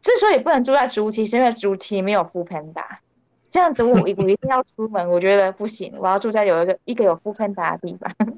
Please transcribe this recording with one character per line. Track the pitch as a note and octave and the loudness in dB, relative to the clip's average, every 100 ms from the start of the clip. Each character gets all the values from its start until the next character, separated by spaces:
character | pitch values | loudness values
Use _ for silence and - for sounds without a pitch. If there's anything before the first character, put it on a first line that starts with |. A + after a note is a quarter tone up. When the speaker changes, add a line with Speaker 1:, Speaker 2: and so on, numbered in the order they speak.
Speaker 1:
之 | - A#4 | 2 2
所 | G#4 | 4
以 | D4+ | 2
不 | C#4+ | 2
能 | C#4+ | 2
住 | B3+ | 4
在 | C#4 B3 | 2 2
竹 | A3 G#3+ | -2 -2
崎， | A3 | -2
是 | G#3+ A#3+ | -2 2
因 | |
为 | B3+ | 2
竹 | A3+ G3+ F#3+ | 0 -4 -4
崎 | - G3+ | -4 -4
没 | F#3+ | 0
有 | G#3 | 0
Foodpanda。 | E3+ F3+ F3 E3 D#3 E3 - - _ _ _ _ _ | -2 -6 -8 -10 -12 -14 -14 -16 _ _ _ _ _
这 | F4+ | 2
样 | F4 | 2
子 | C4+ | 2
我， | A#3 | 4
Speaker 2:
<laughs> | A#3+ | 4
Speaker 1:
我 | E3+ | 2
一 | |
定 | F#3+ F#3+ G3+ C4 | 0 0 0 0
要 | C4 | -2
出 | - - A3 | -2 -8 -6
门， | G3+ F3 | -4 0
我 | F3 | 0
觉 | F#3+ G3+ | 4 4
得 | F#3+ | 4
不 | F#3+ | -2
行， | G#3+ - F#3 - | -8 -8 -14 -4
我 | F#3 | 0
要 | F#3+ | 0
住 | A3+ | 0
在 | G#3+ | 0
有 | G#3 E3 | 2 2
一 | F3 | 2
个， | F#3 - | -2 -6
一 | |
个 | A#3+ | 0
有 | G3+ E3 | 2 0
Foodpanda | G#3 G#3 G#3+ G3 E3 | -6 -6 -6 -4 -4
的 | E3 | -4
地 | F3 F3+ | -10 -10
方。 | - - G#3+ | -12 -4 -4